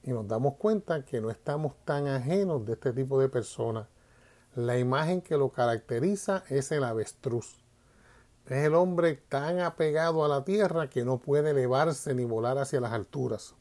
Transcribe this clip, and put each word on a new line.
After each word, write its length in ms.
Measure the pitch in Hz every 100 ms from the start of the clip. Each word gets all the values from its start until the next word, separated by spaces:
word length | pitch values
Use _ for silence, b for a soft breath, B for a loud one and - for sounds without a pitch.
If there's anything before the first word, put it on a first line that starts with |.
Y 80 | 135
nos 160 | 120 101
damos 280 | 110 139 139
cuenta 480 | 214 214 - 160 135
que 140 | 123
no 100 | 110
estamos 440 | 113 - 147 156 -
tan 240 | - 143 143
ajenos 580 | 135 127 190 190 143 107
de 80 |
este 200 | 113 135
tipo 260 | 123 131 135
de 100 | 135
personas. 580 | 127 107 - 117 113 107 b b b b b b 127
La 220 | 120 123
imagen 440 | 123 131 156 185
que 160 | - 147
lo 120 | 135
caracteriza 960 | - 120 117 - 117 170 202 - 190 -
es 240 | 135 135
el 120 | 151
avestruz. 800 | 123 110 104 - 131 117 - - _ _ b b b b b _ -
Es 180 | 131 151
el 100 | 165
hombre 460 | 185 170 170 139 _
tan 300 | 139 147 180
apegado 680 | 170 - 156 151 165 160 147
a 20 |
la 160 | 139
tierra 460 | 135 202 202 160 147
que 160 | 127 120
no 140 | 131
puede 320 | - 143 151
elevarse 640 | 139 127 127 160 143 - 127
ni 100 | 120
volar 320 | 113 120 135
hacia 240 | 135 139
las 100 | 120
alturas. 640 | 113 98 143 123 110 - -